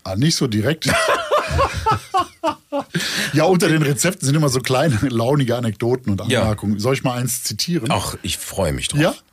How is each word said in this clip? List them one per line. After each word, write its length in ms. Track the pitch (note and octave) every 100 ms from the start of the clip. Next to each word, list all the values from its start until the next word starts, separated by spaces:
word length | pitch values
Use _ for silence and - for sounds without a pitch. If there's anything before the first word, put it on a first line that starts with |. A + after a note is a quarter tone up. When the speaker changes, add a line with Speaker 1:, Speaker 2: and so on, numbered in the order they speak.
Speaker 1:
Ah, 120 | - F#2+
nicht 200 | D3 -
so 120 | C3+
direkt. 420 | G#2+ A2 E3 - E5+
<laughs> 40 | D#5+ - D#5 - - - C#5 - - D4 - F#4 F4 - D#4+ D4+ _ C#4+ C#4+ E3+ - - G#3
Ja, 100 | C#3 D#3+
unter 220 | F#3 E3+
den 140 | D#3+
Rezepten 440 | C#3+ C#3+ E3+ F#3+ C3+
sind 100 | D3+
immer 140 | D3
so 100 | B2+
kleine, 380 | A#2 B2+ D#3 A2 C#3
launige 460 | A#2 A#2 D3 B2 A#2+
Anekdoten 540 | A#2 G2 A#2+ B2+ -
und 100 | G2 A#2
Speaker 2:
Ja. 120 | B2
Speaker 1:
Anmerkungen. 380 | G#2+ G#2 G#2 G#2
Soll 140 | A2+
ich 100 | C3+
mal 100 | C3+ B2
eins 260 | B2+ -
zitieren? 440 | - A2 - E3+ -
Speaker 2:
Ach, 240 | G#2+ F#2+ -
ich 160 | - -
freue 360 | - - F2
mich 140 | C2 -
drauf. 100 | C#3+
Speaker 1:
Ja? 120 | E3 - _